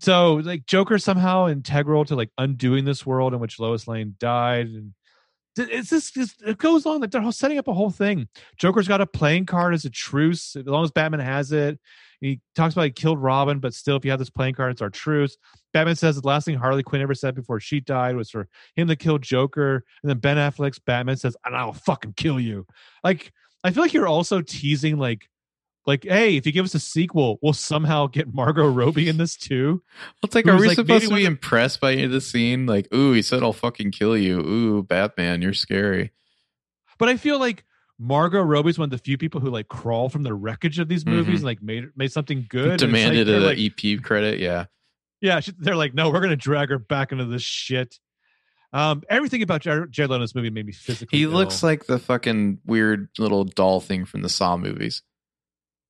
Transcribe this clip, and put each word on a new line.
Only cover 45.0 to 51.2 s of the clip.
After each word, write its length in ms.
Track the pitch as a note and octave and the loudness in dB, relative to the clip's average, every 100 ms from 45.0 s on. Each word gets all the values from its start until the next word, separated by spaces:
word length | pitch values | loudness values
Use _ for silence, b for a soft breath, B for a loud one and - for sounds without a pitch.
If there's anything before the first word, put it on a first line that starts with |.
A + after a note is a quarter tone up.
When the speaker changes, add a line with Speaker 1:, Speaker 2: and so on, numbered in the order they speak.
| _ _ | _ _
Speaker 1:
Yeah, 200 | G3 E3+ | 0 0
she, 120 | - F3+ | -2 -6
they're 180 | E3 E3+ | -2 0
like, 160 | D3 | 0
"No, 160 | B2+ D#3+ | 0 0
we're 120 | E3 | 2
gonna 120 | F#3 | 0
drag 360 | D3 C#3 D3 C#3+ | 0 0 -2 0
her 80 | C#3 | -4
back 340 | A2 C#3 C3+ | -4 -4 -2
into 140 | C3 A#2+ | -4 -6
this 160 | A#2+ | -6
shit." 560 | - - - B2+ B2 - _ _ _ _ _ _ _ | -6 -8 -4 -4 -6 -10 _ _ _ _ _ _ _
Um, 300 | C3+ D#3 D3 - | -2 0 -2 0
everything 320 | A3+ C#4+ B3 | 0 0 -2
about 180 | F#3+ D#3+ | -2 -2
Jared, 320 | E3+ D3+ E3+ | -2 -4 -4
Jared 180 | B2 C#3+ | -4 -2
Leto's 240 | B2+ A#2 | -2 -4
movie 140 | B2+ A#2 | -4 -6
made 160 | A2 | -6
me 80 | G#2 | -10
physically 460 | F#2+ - A#2 A#2 | -12 -10 -10 -2
Speaker 2:
He 60 | D3 | 0